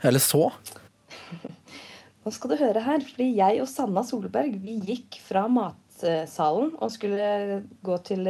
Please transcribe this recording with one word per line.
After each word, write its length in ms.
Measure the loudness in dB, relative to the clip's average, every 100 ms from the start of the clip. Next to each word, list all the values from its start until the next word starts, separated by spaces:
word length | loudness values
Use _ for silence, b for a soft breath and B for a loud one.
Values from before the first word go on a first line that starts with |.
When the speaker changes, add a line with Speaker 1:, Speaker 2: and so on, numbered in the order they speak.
Speaker 1:
Eller 160 | 4 6
så? 320 | 4 4 2
Speaker 2:
<laughs> 1700 | 0 -16 -18 -20 _ -20 -20 -16 -14 -14 -18 -20 -20 -20 -20 -20 _
Nå 80 | -10
skal 220 | -6 -2
du 20 | 2
høre 240 | 4 2
her, 220 | 2 0
fordi 220 | -2 -2 0 4
jeg 240 | 6 4
og 80 | 0
Sanna 320 | -2 0 0
Solberg, 520 | 0 -4 -4 -2 0 -2
vi 160 | -6 -6
gikk 380 | -6 -6 -8 -18
fra 220 | -4 -2 2
matsalen 1160 | 2 2 -6 _ -4 0 0 -2 0 2 2 0 -2
og 120 | -6
skulle 680 | -4 -4 0 0 0 -2 -4 -8 -10
gå 140 | -4 -4
til 220 | -2 -2 0